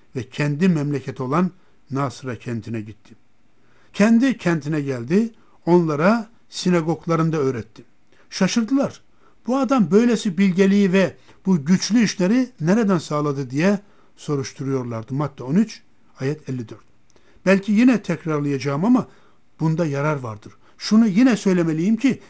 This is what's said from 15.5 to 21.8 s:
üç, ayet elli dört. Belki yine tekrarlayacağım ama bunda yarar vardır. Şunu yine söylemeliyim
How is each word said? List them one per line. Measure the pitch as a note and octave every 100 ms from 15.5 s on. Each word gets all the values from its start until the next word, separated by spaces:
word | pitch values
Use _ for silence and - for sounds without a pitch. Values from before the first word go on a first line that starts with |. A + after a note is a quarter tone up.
üç, | E3+ A3 - - - - -
ayet | C3+ D3 -
elli | B2+ A2+
dört. | A2+ - - _ _ _ -
Belki | F3+ F#3+ G3
yine | G#3 B3 A#3
tekrarlayacağım | - D#3+ D#3+ D3+ C#3+ C#3 C3+ C#3
ama | G3+ B3 - - - _ _ -
bunda | D#3+ D#3+
yarar | E3 C#3 D3
vardır. | D3 A#2+ G#2 - - - -
Şunu | - A3 A3+
yine | F3+ C4 G#3
söylemeliyim | G3+ F3+ E3 D#3